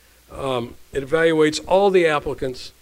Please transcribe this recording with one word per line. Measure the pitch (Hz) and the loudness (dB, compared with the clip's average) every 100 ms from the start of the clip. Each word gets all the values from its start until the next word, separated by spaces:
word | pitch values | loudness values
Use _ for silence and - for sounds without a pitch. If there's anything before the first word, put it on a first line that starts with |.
| _ _ _ | _ _ _
Um, | 135 139 127 120 - - | -10 -6 -6 -6 -12 -12
it | 139 | -10
evaluates | 135 160 165 160 156 151 - | -2 0 2 4 2 0 0
all | 185 202 | 2 4
the | 185 165 | 4 2
applicants | 147 151 123 135 123 - - | 0 -4 -6 -8 -8 -14 -20